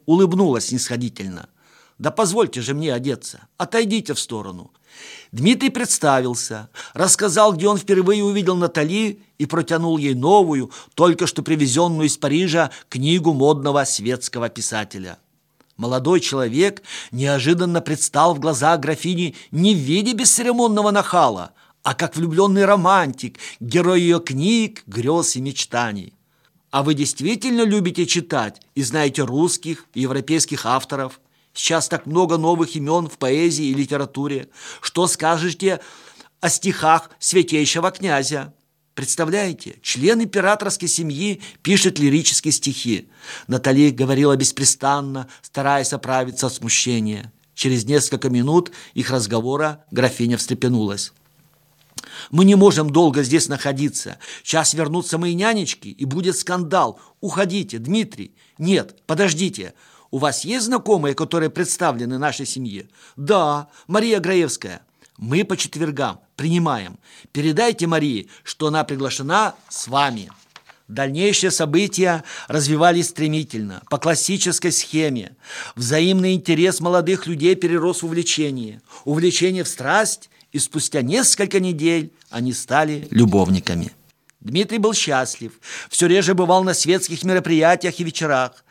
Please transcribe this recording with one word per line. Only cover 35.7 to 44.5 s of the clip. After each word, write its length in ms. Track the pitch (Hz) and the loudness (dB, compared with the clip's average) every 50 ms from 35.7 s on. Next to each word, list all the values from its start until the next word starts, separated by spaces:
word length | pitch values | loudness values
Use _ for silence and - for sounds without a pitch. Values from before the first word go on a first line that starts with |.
| 180 - - - - - - - - - - _ _ _ | 0 -2 -6 -14 -20 -20 -20 -20 -20 -20 -20 _ _ _
о 80 | - 170 | -2 -2
стихах 640 | - - - 196 - - 160 160 160 165 - - - - | -2 0 -2 -2 -2 2 4 4 4 4 2 -4 -12 -6
святейшего 720 | - - 170 185 165 - 156 151 147 139 - 165 170 190 | -2 2 4 4 4 4 2 2 2 2 0 0 -2 -2
князя?" 600 | 185 - 185 185 147 139 131 127 151 143 135 147 - _ _ _ _ _ _ _ _ | -2 -2 -2 0 0 0 0 -2 -4 -6 -8 -10 -18 _ _ _ _ _ _ _ _
Представляете, 840 | - 135 - - - 165 156 180 208 202 180 151 - - - - - | -8 -6 -4 -2 -2 -2 0 0 -2 -2 -4 -6 -10 -14 -18 -18 -10
член 400 | - - - 123 135 196 233 226 | -8 -6 -4 0 2 2 2 2
императорской 680 | 233 - - 202 180 196 208 208 - 202 - - 175 160 | 0 -2 -2 0 2 2 2 0 -2 -4 -4 -4 -4 -4
семьи 520 | - 165 165 156 139 143 196 208 190 196 - - - _ | -2 -2 -2 -4 -4 -4 -4 -4 -4 -6 -10 -16 -16 _
пишет 380 | - 165 202 190 - 190 - 147 | 0 2 2 4 4 2 2 2
лирические 500 | 147 143 139 160 139 - - - - 151 | 2 4 4 2 2 0 0 0 0 -2
стихи. 580 | 135 - - 143 127 - - 120 107 87 - - _ _ - - - - - | -2 -2 -2 -4 -4 -4 -2 -2 -2 -2 -4 -10 _ _ -18 -18 -18 -12 -6
Натали 440 | - 127 123 - 135 131 139 147 147 | -4 -2 0 2 4 6 6 6 6
говорила 440 | 131 120 131 131 139 135 147 143 139 | 4 2 0 2 2 4 4 4 4
беспрестанно, 920 | 131 135 - | 4 2 0